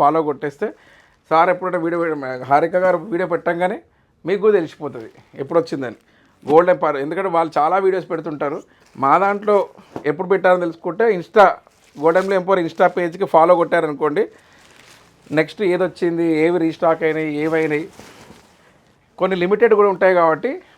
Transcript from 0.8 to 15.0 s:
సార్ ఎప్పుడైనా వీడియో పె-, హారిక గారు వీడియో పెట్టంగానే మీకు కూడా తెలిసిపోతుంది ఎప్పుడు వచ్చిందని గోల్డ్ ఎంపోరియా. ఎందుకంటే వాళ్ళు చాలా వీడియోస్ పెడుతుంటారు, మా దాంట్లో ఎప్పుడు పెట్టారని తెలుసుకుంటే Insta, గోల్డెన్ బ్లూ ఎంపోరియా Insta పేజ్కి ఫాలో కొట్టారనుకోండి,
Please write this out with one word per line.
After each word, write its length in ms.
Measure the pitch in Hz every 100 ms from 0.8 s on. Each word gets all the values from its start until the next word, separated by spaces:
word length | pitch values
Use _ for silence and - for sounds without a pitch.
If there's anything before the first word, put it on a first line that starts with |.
| _ _ _ _ -
సార్ 200 | 160 180
ఎప్పుడైనా 280 | 180 185 180
వీడియో 160 | 165 170
పె-, 380 | 170 147 131 127 127
హారిక 260 | 147 165 180
గారు 200 | 185 175
వీడియో 320 | 156 170 170
పెట్టంగానే 440 | 170 175 170 185 302 - _ _ _ 165
మీకు 140 | 196
కూడా 120 | 214
తెలిసిపోతుంది 580 | 196 156 - 143 127 110 - _
ఎప్పుడు 240 | - 135 165
వచ్చిందని 400 | 160 147 123 107 _ _ _ _ 131
గోల్డ్ 200 | 156 180
ఎంపోరియా. 320 | 160 156 143
ఎందుకంటే 240 | 147 170 190
వాళ్ళు 240 | 165 165 151
చాలా 180 | 156 185
వీడియోస్ 340 | 190 185 156
పెడుతుంటారు, 520 | 160 160 151 143 180 - _ _ -
మా 160 | 135 170
దాంట్లో 500 | 196 202 208 202 - - - - 147
ఎప్పుడు 180 | 151 185
పెట్టారని 320 | 190 185 180
తెలుసుకుంటే 440 | 170 156 175 165 233 180
Insta, 280 | - 220 185 - _ _ _ 139
గోల్డెన్ 240 | 160 180 190
బ్లూ 100 | 190
ఎంపోరియా 320 | 180 190 160
Insta 180 | 180 175 180
పేజ్కి 300 | 175 180 190
ఫాలో 200 | 165 170 170
కొట్టారనుకోండి, 680 | 160 170 156 143 151 160 - - _ _ - - - -